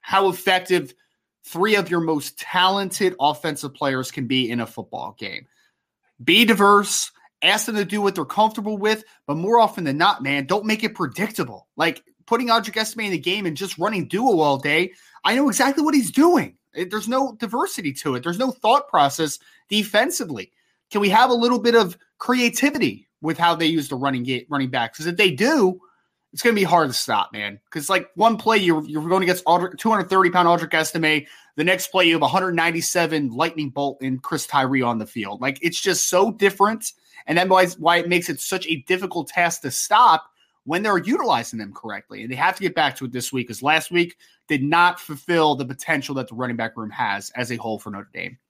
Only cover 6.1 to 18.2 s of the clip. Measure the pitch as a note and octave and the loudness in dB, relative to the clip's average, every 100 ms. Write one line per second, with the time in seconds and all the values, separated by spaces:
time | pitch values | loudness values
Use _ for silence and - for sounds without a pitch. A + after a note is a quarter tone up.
6.1 | _ B2+ F#3+ A#3 G3+ G3+ G3+ G3+ - - | _ 4 6 6 6 6 6 4 -4 -6
7.1 | _ _ _ E3 G#3+ A3+ G#3+ F#3+ G#3 G3+ | _ _ _ 0 0 0 -2 -2 0 0
8.1 | F#3+ C#3+ - A3 A3 G#3 G#3+ G#3+ G#3+ - | 0 -6 0 0 0 -6 -2 -2 -2 -4
9.1 | _ - D3+ F#3 A#3 A3 A3 D#3 C#3 F3+ | _ -8 -4 2 4 4 2 -4 2 2
10.1 | - C3+ C#3+ C3+ G3 G#3+ A3 A3 A3 D#3+ | 2 -2 -4 0 -2 0 -2 -4 -4 -8
11.1 | D3+ G#3 - C#3 G2 _ - E3 - _ | -4 -6 -4 -6 -8 _ -2 -2 -2 _
12.1 | _ _ A#3 A#3+ A3+ G#3 A3 A3 A3+ G#3 | _ _ -2 2 0 0 -6 -6 -6 -4
13.1 | F3 C#3 G3+ F#3 D3 F#3+ - F#3+ G#3 C#3 | -4 -4 -4 -4 -6 -8 -4 -4 -2 -4
14.1 | F#3 B3+ F#3 D3+ C3+ C#3+ D3+ F3+ - _ | -2 2 2 2 2 0 0 0 -6 _
15.1 | - F#3 A#3+ C#4+ G3 C4+ C#4 D4+ D4 G#3 | -4 0 2 2 2 2 2 2 2 2
16.1 | - E4 E4 C3+ _ _ - F3+ G#3 G#3+ | 4 6 6 0 _ _ -10 -6 -6 -2
17.1 | B3+ C4+ A3 A3 A#3 F#4+ - D#3+ C3+ D3+ | -2 -2 -4 -6 -2 -4 -4 -6 -4 -4
18.1 | B2 | -4